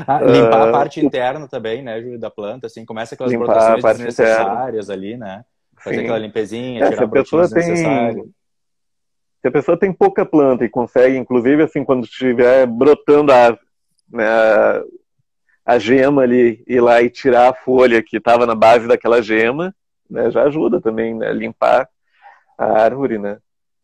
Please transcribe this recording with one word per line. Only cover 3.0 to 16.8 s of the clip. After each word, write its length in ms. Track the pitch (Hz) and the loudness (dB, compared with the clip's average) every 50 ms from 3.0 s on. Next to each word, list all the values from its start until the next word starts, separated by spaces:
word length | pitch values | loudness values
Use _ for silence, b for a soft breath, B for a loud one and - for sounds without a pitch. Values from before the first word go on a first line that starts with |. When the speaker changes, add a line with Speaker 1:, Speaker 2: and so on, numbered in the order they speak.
| 113 - 143 | -12 -12 -12
Speaker 1:
aquelas 180 | - 131 123 | -8 -6 -4
Speaker 2:
Limpar 120 | 123 117 120 | -4 -2 -2
a 100 | 113 107 | 0 2
Speaker 1:
brotações 280 | 110 110 113 113 120 | 2 4 4 2 2
Speaker 2:
parte 200 | 117 110 110 117 | 2 0 0 0
interna. 80 | 120 117 | -4 -6
Speaker 1:
desnecessárias 800 | 117 - 117 113 113 110 101 98 107 120 135 127 113 107 101 104 | -2 0 2 2 2 2 0 -2 -4 -6 -6 -6 -8 -8 -8 -10
ali, 280 | 98 95 95 107 117 | -10 -10 -10 -12 -12
né? 280 | 123 110 95 95 107 - _ _ _ _ _ _ | -12 -14 -14 -16 -16 -20 _ _ _ _ _ _
Fazer 200 | _ - - 113 | _ -10 -8 -6
Speaker 2:
Sim. 60 | 117 120 | -6 -4
Speaker 1:
aquela 140 | 117 117 | -4 -4
limpezinha, 600 | 110 110 104 - 113 107 95 110 117 127 127 123 117 | -6 -6 -6 -6 -8 -6 -6 -8 -10 -10 -10 -4 -2
Speaker 2:
É, 60 | 143 | -2
Speaker 1:
tirar 120 | 143 - | -2 0
Speaker 2:
se 60 | 98 120 | -2 -2
a 40 | |
Speaker 1:
brotinho 340 | 110 117 135 131 - 151 160 | -2 0 -2 -2 0 0 0
Speaker 2:
pessoa 200 | 180 - 110 165 | 0 0 0 -2
tem, 60 | 170 170 175 | -2 -2 -2
Speaker 1:
desnecessário. 560 | 170 165 151 139 127 120 117 110 - 110 - _ _ _ _ _ _ _ _ _ _ _ _ _ _ _ _ _ _ _ _ _ _ | -2 -2 -2 -2 -2 -2 -4 -6 -8 -12 -16 _ _ _ _ _ _ _ _ _ _ _ _ _ _ _ _ _ _ _ _ _ _
Speaker 2:
se 60 | - 131 | -6 -2
a 20 | |
pessoa 260 | - 147 - - 175 | -2 -2 0 0 0
tem 140 | - 202 190 | 0 -2 -2
pouca 340 | 180 - 202 190 190 214 185 | 0 0 0 0 0 -2 -2
planta 380 | - - 151 139 135 127 113 123 | 0 2 2 2 2 2 0 -2
e 60 | 107 | -4
consegue, 480 | - 127 117 - - 127 123 131 131 | -4 -6 -6 -2 2 2 2 2 2
inclusive, 440 | 131 117 - 127 123 113 131 147 151 156 | -2 -4 -2 -2 0 0 2 2 2 0
assim, 200 | 147 - 151 127 | -2 -2 -4 -4
quando 220 | 143 131 127 113 | -2 -2 -2 -4
estiver 600 | - - - 131 127 120 123 123 123 131 135 131 | -6 -8 -6 -4 -2 0 2 2 4 4 4 2
brotando 680 | 120 113 117 135 147 143 - - 147 147 147 147 139 131 | 2 0 2 4 4 4 4 2 2 2 4 4 4 6
a, 180 | 123 120 117 110 - _ _ _ _ _ _ _ _ _ _ | 6 6 4 2 -2 _ _ _ _ _ _ _ _ _ _
né, 140 | 113 117 110 110 113 113 110 110 104 110 110 107 104 101 - - - - _ _ _ _ _ _ _ _ _ _ _ _ _ | -6 -4 -2 0 2 2 2 4 4 4 2 2 0 -2 -6 -10 -16 -20 _ _ _ _ _ _ _ _ _ _ _ _ _
a 120 | - 123 | 0 0
gema 440 | 120 101 110 131 131 131 139 147 139 | 0 2 2 2 2 4 2 2 2
ali, 420 | 127 120 123 123 120 117 110 117 _ | 2 2 2 2 2 2 0 -4 _
ir 140 | - 123 | -4 0
lá 220 | 123 | 2